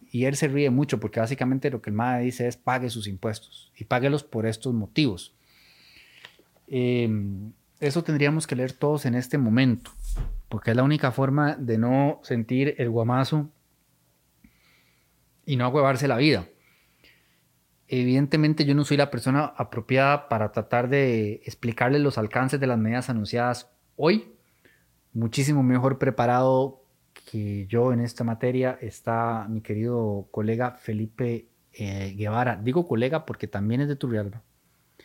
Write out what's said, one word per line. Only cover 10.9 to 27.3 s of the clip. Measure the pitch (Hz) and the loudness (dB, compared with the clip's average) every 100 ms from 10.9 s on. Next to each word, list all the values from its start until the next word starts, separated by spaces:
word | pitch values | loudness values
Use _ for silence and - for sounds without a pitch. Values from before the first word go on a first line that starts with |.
| 151 135 | 2 0
forma | 120 135 143 147 135 | 0 0 2 0 0
de | 120 110 | -2 0
no | 120 135 143 147 | 4 4 2 0
sentir | - 123 110 131 143 - | -4 -4 0 0 0 0
el | 120 | -2
guamazo | 113 113 127 131 151 147 _ _ _ _ _ _ _ _ _ _ _ _ _ _ _ _ _ _ _ | 0 2 2 2 0 -2 _ _ _ _ _ _ _ _ _ _ _ _ _ _ _ _ _ _ _
y | - 131 | -4 0
no | 123 | 2
agüevarse | 147 135 127 139 | 4 4 4 2
la | 117 | 4
vida. | 151 110 87 _ _ _ _ _ _ _ _ _ _ _ _ _ - | 4 4 0 _ _ _ _ _ _ _ _ _ _ _ _ _ -6
Evidentemente, | 127 123 131 143 156 151 156 | -2 2 2 2 2 2 2
yo | 143 | 2
no | 143 | 2
soy | 143 143 | 2 2
la | 143 | 0
persona | 117 127 139 | 0 0 0
apropiada | 151 - 120 120 110 131 139 143 - | 0 -6 -8 -6 0 2 4 2 0
para | 110 107 | -2 -2
tratar | - 107 120 123 | -4 -2 0 2
de | 139 131 113 104 110 | 2 2 2 -2 -4
explicarles | - - 117 110 123 147 | -12 -8 -6 0 2 4
los | 143 120 | 2 0
alcances | 107 120 131 143 | -2 0 0 0
de | 131 | 0
las | 117 | 0
medidas | 110 123 135 | 0 -2 -2
anunciadas | 117 101 120 123 120 - _ _ - | -4 -2 -2 -2 -2 -8 _ _ 0
hoy. | 151 214 - - _ _ _ _ _ _ _ | 2 2 -2 -20 _ _ _ _ _ _ _
Muchísimo | 117 113 139 139 147 | -4 -2 0 2 4
mejor | 127 127 131 131 | 4 4 2 2
preparado | 135 117 120 123 131 131 135 - _ _ _ - - | 0 2 2 4 4 4 2 -4 _ _ _ -20 -10